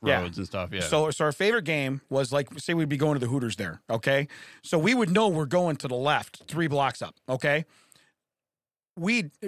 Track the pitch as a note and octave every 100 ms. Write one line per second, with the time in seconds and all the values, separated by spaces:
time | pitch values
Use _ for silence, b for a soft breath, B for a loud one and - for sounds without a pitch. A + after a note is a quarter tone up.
0 | C#3 B2 F2 F2 F#2 G2 F2 F#2 E2 D#3
1 | D#3 C#3+ D3+ C#3 G3 A#3 D#3+ D#3 C3+ C3
2 | - C3+ B2+ C#3+ C3+ D#3 - E3+ D3+ C#3
3 | D3+ C#3+ A#2+ C#3 A#2+ G#2 F#2+ E2 - A2+
4 | C#3 C3+ D3+ B B B - E3+ F3 B3
5 | G3 F#3+ A3 D#3+ C#3+ F3+ F3 D3 C3+ B2
6 | C#3 C3+ - - - D#3 E3 C#3+ C3+ -
7 | F#2 - - B2+ D3 D3 D#3+ b b b
8 | b b _ _ _ _ _ _ _ -
9 | F3 A#3 D3+ -